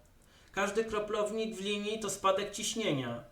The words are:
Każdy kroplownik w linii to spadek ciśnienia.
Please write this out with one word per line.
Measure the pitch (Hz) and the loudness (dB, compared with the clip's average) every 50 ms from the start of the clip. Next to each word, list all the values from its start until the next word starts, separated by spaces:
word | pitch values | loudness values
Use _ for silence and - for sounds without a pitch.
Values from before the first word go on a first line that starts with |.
| - - - - - - - - - - | -20 -20 -20 -20 -20 -20 -20 -20 -18 -8
Każdy | - 196 202 196 - 226 226 | -2 0 0 0 2 2 0
kroplownik | 220 220 208 208 208 214 214 208 208 214 226 220 - 185 | 2 0 -2 -2 0 0 0 0 2 2 0 -2 -2 -2
w | 180 | -4
linii | 190 208 208 202 208 208 220 220 | -2 -2 0 0 0 -2 -2 -2
to | 220 190 | -2 -4
spadek | - - - 190 185 190 202 202 | -2 2 4 4 4 4 2 -2
ciśnienia. | - - 208 - - 226 220 185 151 135 127 120 120 123 - - | -4 -4 -4 -4 -2 0 0 2 2 0 0 -2 -4 -6 -8 -12